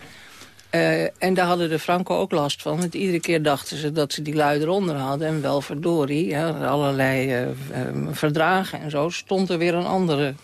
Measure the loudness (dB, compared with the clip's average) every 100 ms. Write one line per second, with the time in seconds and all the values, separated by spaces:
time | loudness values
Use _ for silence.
0 | -20 -20 -20 -20 -20 -20 -4 0 2 2
1 | -2 -2 0 2 2 2 2 0 0 0
2 | 2 0 0 0 0 -2 -4 -2 -2 -2
3 | 0 0 0 2 2 0 -2 -6 -2 0
4 | -2 -2 -2 2 2 2 2 0 0 -2
5 | -2 -2 0 0 0 0 -2 -2 0 2
6 | 2 0 0 0 -2 -2 0 2 2 2
7 | 2 2 0 0 -2 -6 -8 -6 -4 -4
8 | -4 -2 0 2 2 2 0 -6 -4 -2
9 | -2 -4 -2 0 0 2 2 0 0 0
10 | 2 2 0 -4